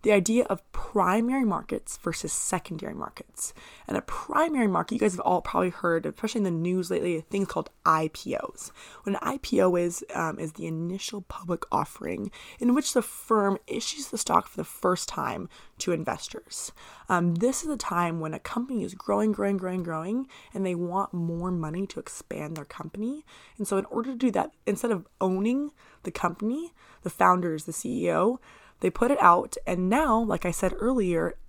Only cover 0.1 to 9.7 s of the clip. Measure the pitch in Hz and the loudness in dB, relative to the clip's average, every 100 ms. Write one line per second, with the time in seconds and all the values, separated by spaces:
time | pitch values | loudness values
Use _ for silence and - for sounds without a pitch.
0.1 | 208 185 233 - 180 _ - - 208 180 | 6 6 4 4 -2 _ -6 0 2 4
1.1 | 208 233 269 226 175 - - - - 175 | 4 2 2 2 0 -2 -6 -6 -6 -4
2.1 | 165 156 - - 180 - 156 - - - | -4 -4 -4 -2 -4 -4 -8 -8 -8 -10
3.1 | - - - - - - - - - - | -12 -16 -10 -10 -10 -20 -18 -6 -6 -4
4.1 | - - 294 330 294 214 175 170 240 208 | -8 -2 2 2 4 2 2 0 2 2
5.1 | 180 - 180 - 175 180 - 175 165 156 | 2 0 0 0 0 0 0 0 0 -2
6.1 | - 220 233 196 165 170 185 175 185 180 | -6 -4 0 0 0 0 0 0 0 0
7.1 | 160 - 196 190 - - _ 165 160 160 | -2 -2 -2 0 -2 -6 _ 2 4 2
8.1 | - - - - - - - - - - | -4 -6 -4 -6 -10 -16 -16 -20 -10 -4
9.1 | 202 - 269 - 220 185 | -2 -2 -6 0 4 4